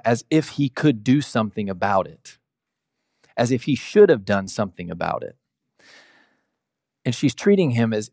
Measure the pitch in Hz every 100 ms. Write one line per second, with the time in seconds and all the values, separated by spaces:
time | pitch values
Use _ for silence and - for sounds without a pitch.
0 | 117 117 - 156 - - 139 - 151 113
1 | 117 143 - 117 107 107 98 90 98 98
2 | 76 80 - - _ _ _ _ _ _
3 | _ _ _ - 120 127 - 127 - 208
4 | 196 127 98 98 95 - 98 - 87 87
5 | 85 - - - _ _ _ _ - -
6 | _ _ _ _ _ _ _ _ _ _
7 | 135 117 143 - 202 196 156 117 113 107
8 | 107